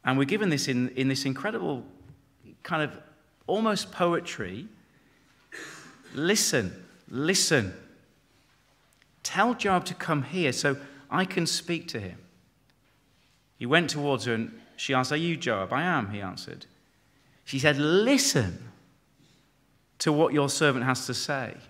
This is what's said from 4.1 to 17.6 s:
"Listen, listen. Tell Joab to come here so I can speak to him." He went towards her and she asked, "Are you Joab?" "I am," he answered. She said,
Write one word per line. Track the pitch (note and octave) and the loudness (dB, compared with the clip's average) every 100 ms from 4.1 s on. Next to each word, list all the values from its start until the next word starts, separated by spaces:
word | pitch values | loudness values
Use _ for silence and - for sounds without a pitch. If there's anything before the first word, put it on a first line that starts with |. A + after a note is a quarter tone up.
| E3 - - F#2+ G2 F#3+ - _ _ _ _ _ _ _ - - - - - - - | 0 -4 -10 -8 -8 -12 -18 _ _ _ _ _ _ _ -18 -16 -18 -20 -20 -12 -2
"Listen, | E3 G#3 - C#3+ F#2+ - - - - | 2 2 4 2 0 -6 -20 -20 -10
listen. | B2 D#3 F#3 - D3 G2+ F2 - - _ _ _ _ _ _ _ _ _ _ _ _ | -4 0 2 4 4 2 -6 -18 -20 _ _ _ _ _ _ _ _ _ _ _ _
Tell | - F3+ A3+ | -6 2 2
Joab | B3 G3+ F#3 F3+ | 2 2 2 0
to | |
come | F3+ - D3+ | -8 -2 0
here | B2+ F3+ D#3 | 0 0 0
so | A#2+ D3 C#3 - - - | 2 0 0 -6 -20 -4
I | D3+ F#3 | 0 0
can | - E3 | 0 -2
speak | - - E3+ - | -2 -4 -6 -6
to | A#2 | -8
him." | G2 F2+ - _ _ _ _ _ _ _ _ _ _ _ _ _ | -8 -12 -20 _ _ _ _ _ _ _ _ _ _ _ _ _
He | A#2+ | 4
went | D#3+ E3 | 4 4
towards | D3+ C#3+ C3 A2 | 0 0 0 0
her | |
and | A2+ A2+ - - - | -2 -2 -10 -20 -10
she | - C3 | 0 2
asked, | B2+ | 2
"Are | D3+ | 0
you | E3+ E3 | 0 -2
Joab?" | - G#2 F#2+ | -2 -2 0
"I | B2+ | 0
am," | E3+ D#3 G#2 | 0 0 -2
he | G#2 | -6
answered. | F#2+ - - - - _ _ _ _ _ _ _ - | -8 -10 -14 -16 -18 _ _ _ _ _ _ _ -8
She | |
said, | C3+ | 0